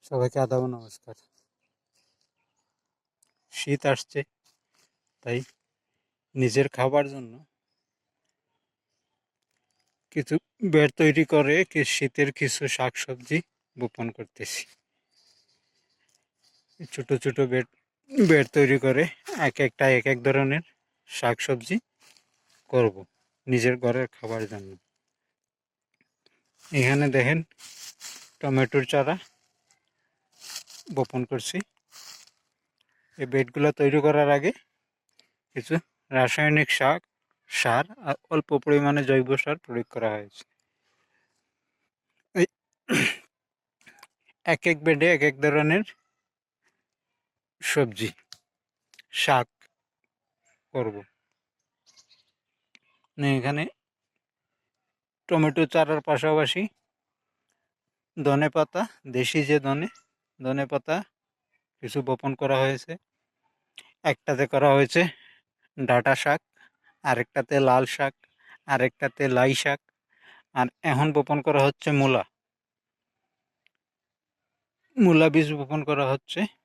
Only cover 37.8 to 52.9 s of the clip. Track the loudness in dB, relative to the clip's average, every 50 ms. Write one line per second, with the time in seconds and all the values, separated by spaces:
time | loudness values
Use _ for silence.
37.8 | 0 -2 -8 -14 -8 -8 -8 -8 _ _ -4 -4 -2 0 -2 -2 2 2 2 2
38.8 | 4 2 0 0 0 2 2 2 2 0 -2 -2 -2 -4 -6 -8 _ -10 -8 -8
39.8 | -8 _ -8 -6 -4 -4 -4 -6 -10 -14 _ -20 -20 _ _ _ _ _ _ _
40.8 | _ _ _ _ _ _ _ _ _ _ _ _ _ _ _ _ _ _ _ _
41.8 | _ _ _ _ _ _ _ _ _ _ _ 0 0 0 _ _ _ _ _ _
42.8 | _ -4 -2 0 0 -2 -4 -6 -16 _ _ _ _ _ _ _ _ _ _ _
43.8 | _ -20 _ _ -20 _ _ _ _ _ _ _ _ -2 -2 0 2 -2 -2 0
44.8 | 2 0 2 4 4 2 4 4 2 0 0 2 0 2 2 2 2 2 2 0
45.8 | -2 -4 -12 _ _ _ _ _ _ _ _ _ _ _ _ _ _ _ _ _
46.8 | _ _ _ _ _ _ _ _ _ _ _ _ _ _ _ _ -8 -4 0 0
47.8 | 0 0 -2 -8 -8 -8 -8 _ _ _ -20 _ _ _ _ _ _ _ _ _
48.8 | _ _ _ -20 _ _ -8 -4 0 2 2 2 2 _ _ _ _ _ _ _
49.8 | _ _ _ _ _ _ _ _ _ _ _ _ _ _ _ _ _ _ _ -6
50.8 | -6 -6 -8 -10 -18 _ _ _ _ _ _ _ _ _ _ _ _ _ _ _
51.8 | _ _ _ -20 _ _ _ _ _ _ _ _ _ _ _ _ _ _ _ _
52.8 | _ _